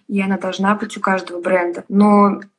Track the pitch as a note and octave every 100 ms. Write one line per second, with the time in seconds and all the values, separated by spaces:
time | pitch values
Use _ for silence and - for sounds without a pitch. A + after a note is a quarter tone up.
0 | - G3+ G3 F#3+ F#3 F#3 G3 G#3 G#3 G3+
1 | G3 F#3+ E3+ F3 F3 F#3 F3 F3 - G3+
2 | G#3 G#3 G3+ G3 -